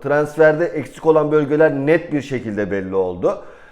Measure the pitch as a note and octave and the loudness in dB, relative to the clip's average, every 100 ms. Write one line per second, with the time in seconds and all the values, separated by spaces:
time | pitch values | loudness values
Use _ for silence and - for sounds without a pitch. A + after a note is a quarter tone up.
0 | C#3 D3 D3+ D#3 D#3 D3+ E3+ D#3+ C3+ - | -2 -2 -2 4 4 4 -2 -4 -10 -4
1 | D#3+ D#3+ D3+ D3+ C#3+ D3+ D#3+ C#3 C#3 E3 | 2 2 2 2 2 2 2 2 0 0
2 | E3+ D3 B2+ B2+ A2 G#2 G2+ G2+ F#2+ F#2+ | 0 -6 -4 -6 -4 -4 -2 -4 -2 -2
3 | F#2 F2+ D3 G3+ - - - | -2 -2 -2 -4 -8 -20 -20